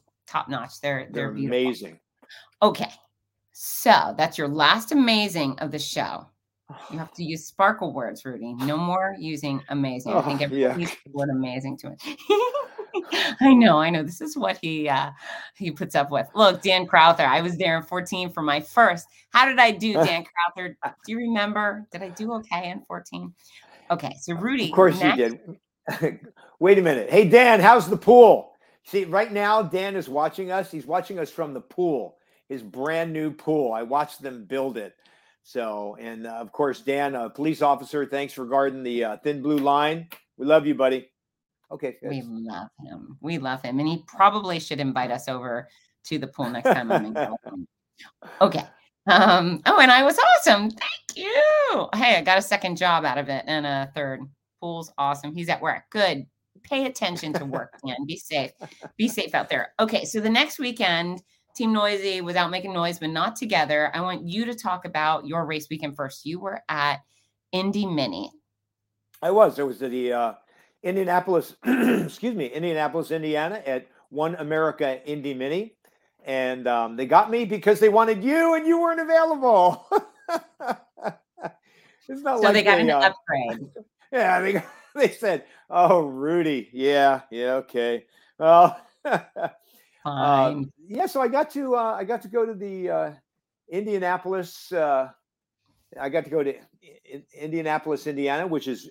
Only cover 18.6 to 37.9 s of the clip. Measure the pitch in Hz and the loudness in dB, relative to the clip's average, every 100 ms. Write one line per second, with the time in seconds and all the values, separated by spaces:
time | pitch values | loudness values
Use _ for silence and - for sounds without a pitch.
18.6 | 151 240 214 175 - _ _ 240 269 254 | 0 4 4 2 -10 _ _ 4 4 6
19.6 | 233 196 220 185 180 170 170 175 170 185 | 4 4 0 2 2 0 -4 -4 -4 -4
20.6 | 180 151 143 - - 226 233 220 202 208 | -12 -10 -12 -12 -10 -8 -4 -2 -2 -2
21.6 | 208 208 208 175 190 175 220 226 220 175 | -4 -6 -12 -14 -14 -10 -8 -8 -6 -8
22.6 | 180 196 - 175 - 175 180 _ _ - | -8 -12 -14 -16 -14 -16 -16 _ _ -20
23.6 | _ _ - 170 135 - - 170 226 269 | _ _ -6 -4 -6 -12 -10 -6 -4 -2
24.6 | 175 185 185 180 180 131 117 120 - - | 0 4 4 4 0 2 0 -2 -16 -20
25.6 | _ _ - - 156 - - _ _ - | _ _ -12 -6 -6 -6 -20 _ _ 0
26.6 | 180 196 170 127 101 185 185 240 247 220 | 6 6 6 0 4 6 8 8 10 8
27.6 | 196 240 165 202 - 247 220 120 - _ | 8 8 4 0 8 8 10 6 2 _
28.6 | _ _ - 202 170 190 226 208 202 220 | _ _ -6 -4 0 -2 -2 -2 0 0
29.6 | 170 185 196 196 139 139 156 190 185 185 | 0 -4 -4 -8 -6 -4 -4 -4 -6 -6
30.6 | 185 160 127 180 175 190 147 - 151 131 | -6 -12 -6 -6 -4 -10 -10 -8 -10 -10
31.6 | - - 175 135 92 _ _ _ - 135 | -12 -4 -2 -2 -6 _ _ _ -14 -14
32.6 | 107 117 147 165 165 156 156 147 - 156 | -12 -8 -4 -4 -4 -4 -6 -6 -2 0
33.6 | 123 113 117 143 147 - 135 123 95 135 | 0 -4 -4 -4 -4 -8 -16 -14 -8 -6
34.6 | 135 113 98 _ _ _ _ _ _ 123 | -6 -8 -12 _ _ _ _ _ _ -8
35.6 | 113 104 104 110 117 113 113 117 110 - | -6 -8 -10 -12 -16 -14 -14 -14 -12 -2
36.6 | 143 120 131 139 143 131 113 - 156 151 | -2 -2 -4 -2 -2 -4 -8 -4 -4 0
37.6 | 147 139 131 | 2 2 -2